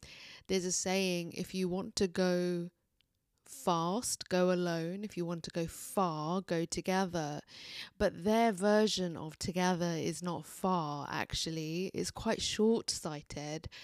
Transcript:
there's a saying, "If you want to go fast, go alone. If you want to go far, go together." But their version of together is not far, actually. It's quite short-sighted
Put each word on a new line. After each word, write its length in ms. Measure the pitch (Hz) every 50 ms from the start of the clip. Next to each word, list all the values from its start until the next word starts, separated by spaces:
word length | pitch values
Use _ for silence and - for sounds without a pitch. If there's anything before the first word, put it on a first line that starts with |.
| - - - - - - - - -
there's 180 | - 190 190 175
a 60 | 185
saying, 600 | 175 - - 185 185 196 190 185 180 175 170 170 -
"If 200 | - 180 - -
you 140 | 190 185 175
want 260 | 175 190 - 220 -
to 120 | - 202
go 600 | 180 170 190 185 180 180 180 180 180 180 175 170 180 - _ _ _ _ _ _ _ _ _ _ _ _ _ _
fast, 840 | - - - - 190 175 165 165 175 185 240 247 - - - - -
go 220 | 185 180 180 180
alone. 520 | 180 180 180 175 165 165 165 170 180 202 214
If 140 | 208 -
you 80 | 175 170
want 180 | 165 175 165 -
to 80 | -
go 160 | - 175 165
far, 760 | 165 - - - - - 208 190 175 156 151 151 156 175 196
go 240 | 180 - 175 165 170
together." 760 | 165 - 170 - 190 185 190 196 175 175 170 156 147 147 151 - - - - - - - - - - -
But 260 | - 208 185 - 175 165
their 280 | 214 214 226 233 233
version 680 | 202 175 196 208 208 214 214 208 - 185 185 175 160
of 200 | - 151 160 147 -
together 540 | - - 160 180 180 180 185 165 175 175 170
is 240 | - - 170 165 - 180
not 220 | 180 165 - 160
far, 640 | - - - - 190 185 175 156 147 147 143 139 -
actually. 800 | - - - - - - - 165 160 160 156 156 160 175 190 - -
It's 180 | - 180 -
quite 300 | - - - 226 220 -
short-sighted 1300 | - - - - 214 220 226 - - - - - - 170 151 147 - - - 147 147 151 151 160 - - - -